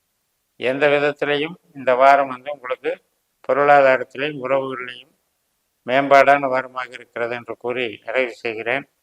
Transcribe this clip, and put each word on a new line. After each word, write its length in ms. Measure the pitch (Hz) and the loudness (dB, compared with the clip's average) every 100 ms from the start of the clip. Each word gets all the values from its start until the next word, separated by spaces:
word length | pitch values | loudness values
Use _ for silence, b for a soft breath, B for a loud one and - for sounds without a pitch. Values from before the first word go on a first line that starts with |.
| _ _ _ _ _ - | _ _ _ _ _ -8
எந்த 320 | 117 135 147 | -6 0 0
விதத்திலையும் 680 | 143 147 143 143 147 156 175 _ | 2 0 -2 -4 -4 -4 -10 _
இந்த 220 | 143 127 123 | -8 -2 4
வாரம் 320 | 135 143 135 | 6 6 2
வந்து 240 | 127 131 | -6 -12
உங்களுக்கு 520 | 143 123 127 147 185 _ _ _ _ - | -12 -10 -8 -8 -10 _ _ _ _ -4
பொருளாதாரத்திலையும் 920 | 131 143 143 135 127 123 120 143 151 | 0 4 6 6 2 -2 -10 -8 -8
உறவுகளிலையும் 720 | 127 135 135 127 123 123 139 _ _ _ _ _ _ _ | -4 -4 -4 -10 -14 -18 _ _ _ _ _ _ _ _
மேம்பாடான 640 | - 127 139 139 135 143 139 | -4 -2 4 6 6 4 2
வாரமாக 440 | 127 131 127 123 | -2 -4 -10 -12
இருக்கிறது 440 | 123 117 117 117 120 | -14 -14 -8 -6 -6
என்று 220 | 117 113 | -12 -10
கூறி 440 | 120 123 120 101 - | -8 -6 -6 -10 -8
நிறைவு 280 | 117 123 | -4 -4
செய்கிறேன். 560 | 110 117 107 113 131 147 _ | -6 -10 -8 -6 -6 -6 _